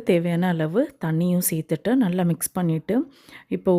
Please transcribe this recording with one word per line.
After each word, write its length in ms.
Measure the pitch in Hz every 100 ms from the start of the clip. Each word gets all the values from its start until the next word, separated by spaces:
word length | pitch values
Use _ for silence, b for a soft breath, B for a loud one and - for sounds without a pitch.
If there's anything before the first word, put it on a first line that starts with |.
| 233
தேவையான 380 | 170 175 170 185
அளவு 280 | 165 156 190 294 -
தண்ணியும் 420 | 165 160 180 180 180
சேர்த்துட்டு 420 | 160 - 165 196 262
நல்லா 220 | 196 180 175
மிக்ஸ் 220 | 165 - 185
பண்ணிட்டு, 380 | 170 160 - 226 320 B B B B 185
இப்போ 180 | 190